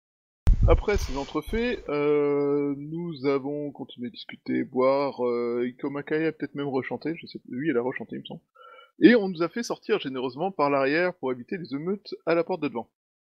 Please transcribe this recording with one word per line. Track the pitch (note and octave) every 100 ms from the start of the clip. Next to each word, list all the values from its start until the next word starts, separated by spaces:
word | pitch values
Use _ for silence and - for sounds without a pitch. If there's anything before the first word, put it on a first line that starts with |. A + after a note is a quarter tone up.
| _ _ _ _ - - -
Après | D#3+ - G3+
ces | - C3
entrefaits, | C3+ D#3 - A3 B3 - -
euh, | D3 D3 D3 C#3+ C#3+ C#3+ C#3+ C#3+ C#3+
nous | D3 E3 F3 D3 C#3
avons | C#3 C3+ D3 D3
continué | C#3 C3+ - A#2+
à |
discuter, | - - - - B2+
boire, | A#2+ B2+ C3 C#3 C#3 A#2+
euh, | B2 A#2+ A#2+ A#2+ B2
Ikoma | B2 D3 C#3+
Kai | C#3 D#3 D#3+
a |
peut-être | - C#3+ C#3+
même | C#3+
rechanté, | C3 - B2 D3 E3+
je | -
sais, | - -
oui, | B2+ D#3
elle | A#2+
a |
rechanté, | B2+ - A2+ C3+
il |
me |
semble. | - - _ _ - - - -
Et | D4
on | A#3+ F#3+
nous | D#3+
a | E3+
fait | A#3
sortir | - E3+ - G3+
généreusement | C3+ C3 C3 B2 F#3+
par | F#3+ C#3+
l'arrière | C#3 C3+ D#3 F3+
pour | - B2+
éviter | B2+ A#2 F#3+
les | -
émeutes | C#3 E3+ G3+ - - -
à |
la | E3+
porte | E3 F3+
de | D3
devant. | A#2 A2+ _ _ _